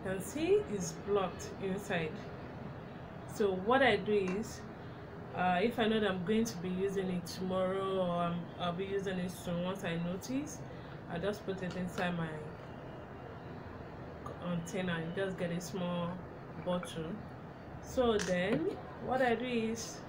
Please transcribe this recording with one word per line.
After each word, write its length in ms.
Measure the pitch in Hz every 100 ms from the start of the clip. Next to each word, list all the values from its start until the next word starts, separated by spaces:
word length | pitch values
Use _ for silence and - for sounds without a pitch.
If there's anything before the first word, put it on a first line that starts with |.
You 80 | 196
can 80 | 190
see 340 | - 285 330 415 -
it's 200 | 202 175 - -
blocked 440 | 202 185 - - -
inside. 520 | 196 190 - 180 156 - - - - - - - - - - - -
So 180 | - 202 185 190
what 160 | 262
I 140 | 262 208
do 160 | 190
is, 480 | 208 185 190 226 - - - - - - - - -
uh, 220 | 180 180
if 160 | 214 226
I 80 | 220
know 140 | 220
that 100 | 208
I'm 140 | 190 175
going 180 | 220
to 140 | 233 175
be 100 | 180
using 420 | 185 196 196 185
it 160 | 180 175
tomorrow 760 | - 185 185 185 190 190 190
or 220 | 180 175
I'm, 120 | 175 170 165 -
I'll 140 | 175
be 100 | 170
using 340 | 190 196 190 180
it 120 | 180
soon, 320 | - - 175
once 220 | 180 196 185
I 100 | 165
notice, 600 | 170 190 - 262 302 - - - - - -
I 80 | 175
just 280 | 185 202 -
put 180 | 185
it 100 | 180 175
inside 400 | 180 - 180 170
my 100 | 160 156 151 170 - - - - - - - - - - - - - - - - - -
container 520 | 175 175 165 196 185 165
and 200 | 160 180
just 240 | 196 175
get 100 | 175
a 120 | 170
small 480 | 180 196 175 175 170 175 - - - - -
bottle. 400 | 180 175 165 160 214 - - - - - -
So 360 | - - 247 208
then 540 | 190 180 185 262 349 427 - - 226
what 160 | 254
I 140 | 254 220
do 100 | 254
is 560 | 240 220 226 - -